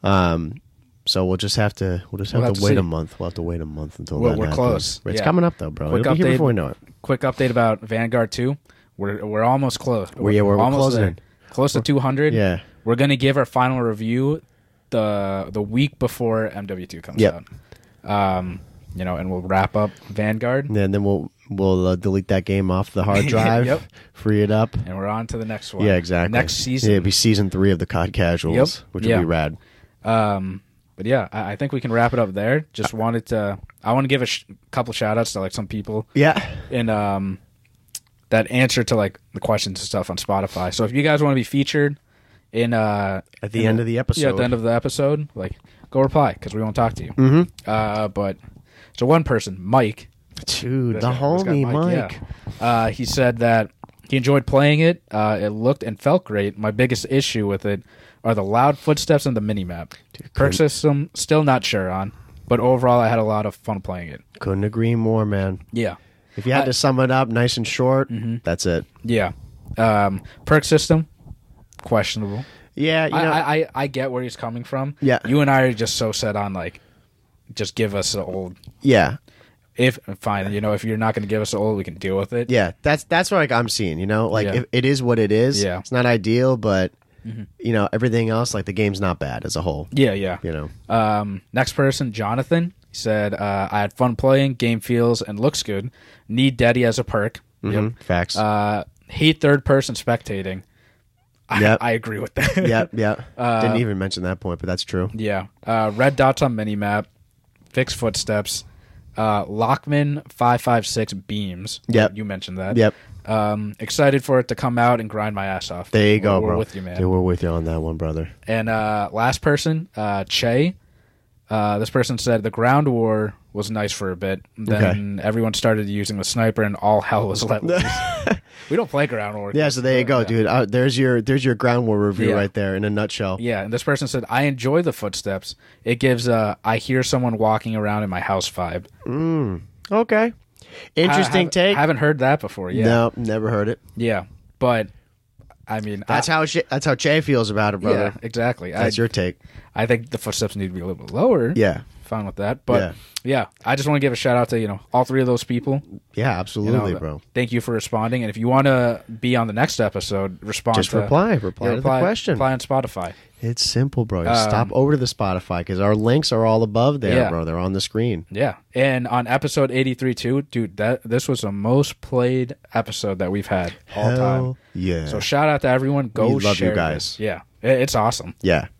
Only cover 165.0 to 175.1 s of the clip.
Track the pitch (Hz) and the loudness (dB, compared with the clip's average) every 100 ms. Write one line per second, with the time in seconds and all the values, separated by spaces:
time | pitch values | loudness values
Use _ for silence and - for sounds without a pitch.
165 | 123 - 101 92 - 87 85 92 101 107 | 0 -2 -2 -2 -2 -6 -4 0 2 2
166 | 110 135 156 113 113 110 113 107 123 147 | 4 2 2 2 4 4 2 2 2 2
167 | 107 123 113 82 80 82 92 95 - 110 | 2 2 2 0 -2 -2 -2 -2 -4 -2
168 | 117 92 82 98 135 - _ 127 135 131 | -2 -2 -6 -4 -2 -4 _ 0 0 0
169 | 123 120 117 131 143 - 131 123 135 123 | 0 -2 0 0 0 0 0 2 0 0
170 | 131 120 120 135 143 123 107 98 107 127 | -2 -2 -2 -2 -2 -4 -4 -2 -2 -2
171 | 117 117 - 131 104 101 104 131 143 - | -2 -2 0 -4 -2 -4 2 2 2 -4
172 | - 127 123 131 127 143 _ 113 110 110 | -4 0 0 0 -4 -8 _ -4 -4 -4
173 | 107 95 92 98 101 95 87 - _ - | -4 -2 -2 -4 -2 -2 -2 -8 _ -2
174 | 107 123 127 131 127 131 _ 90 92 87 | 0 0 0 0 -2 -8 _ -6 -2 -2
175 | 78 | -2